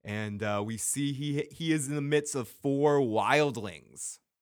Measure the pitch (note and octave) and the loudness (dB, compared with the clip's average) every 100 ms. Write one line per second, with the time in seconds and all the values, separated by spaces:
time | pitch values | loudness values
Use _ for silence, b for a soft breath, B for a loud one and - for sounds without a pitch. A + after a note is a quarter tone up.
0 | - G#2+ G#2+ G#2 G#2+ G#2 G#2+ A2 - C3+ | -6 -6 -6 -4 -2 -2 -2 -4 -4 -2
1 | C#3+ C3+ D3 C#3+ - - E3 D#3 C3+ D3 | -2 -4 -4 -4 -6 -6 0 0 0 -4
2 | C#3+ D3 D3 C#3 A2+ - C#3+ C#3 D3 C#3+ | 2 0 0 -6 -6 -6 -2 2 4 4
3 | B2+ G#2+ G#2 D3 D3 A#2 G#2 D#2 - C#2+ | 4 2 4 6 4 0 -8 -12 -20 -14
4 | - - _ _ | -14 -14 _ _